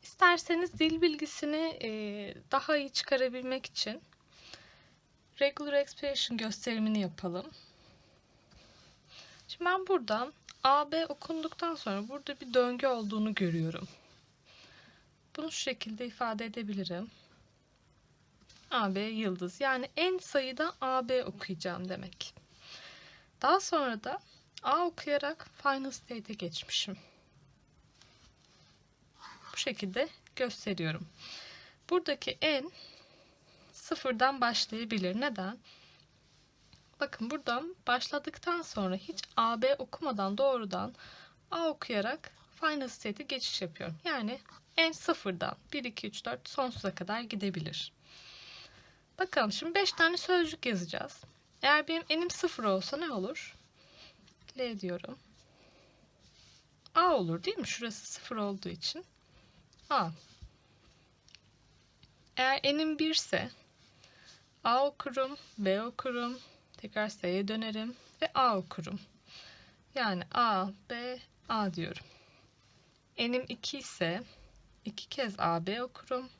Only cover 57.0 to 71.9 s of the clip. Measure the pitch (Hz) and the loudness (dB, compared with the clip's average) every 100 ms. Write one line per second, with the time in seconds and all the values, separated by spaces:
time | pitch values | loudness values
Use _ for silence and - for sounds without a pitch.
57 | 359 294 175 165 185 427 262 - 233 214 | 6 6 4 0 0 -2 -4 -4 -6 -8
58 | - - - 226 202 196 185 165 - 320 | -10 -10 -6 -2 -2 -2 -6 -6 -6 -6
59 | 370 _ _ - - - _ - - 285 | -10 _ _ -20 -20 -20 _ -20 0 2
60 | 170 160 - - - _ _ _ - _ | 2 -2 -16 -20 -20 _ _ _ -20 _
61 | _ _ _ - _ _ _ _ _ _ | _ _ _ -20 _ _ _ _ _ _
62 | - _ - - 262 277 269 285 311 302 | -20 _ -14 2 4 4 4 4 2 2
63 | 311 320 - - - - - _ - _ | 2 2 2 -2 -2 -10 -20 _ -20 _
64 | - - - - _ _ 233 247 285 285 | -20 -20 -20 -20 _ _ 4 6 6 2
65 | - 254 262 285 - - 196 196 226 247 | -4 0 -2 -2 -14 -2 2 4 2 -4
66 | 262 240 240 254 - - _ - 208 - | -2 -2 -2 -4 -12 -20 _ -16 -8 -2
67 | 214 208 180 180 196 220 226 214 220 247 | -2 -2 0 0 0 -2 -2 -4 -6 -8
68 | - - 320 - 254 208 185 - 160 202 | -18 -4 0 4 6 4 0 -8 -8 -8
69 | - - _ - - - - - _ 277 | -10 -20 _ -20 -20 -20 -20 -20 _ 0
70 | 233 185 175 - 240 196 190 196 - 240 | 0 0 0 2 4 4 0 -4 -8 -6
71 | 247 254 - _ - 226 202 165 165 | -6 -8 -12 _ -4 0 0 0 -4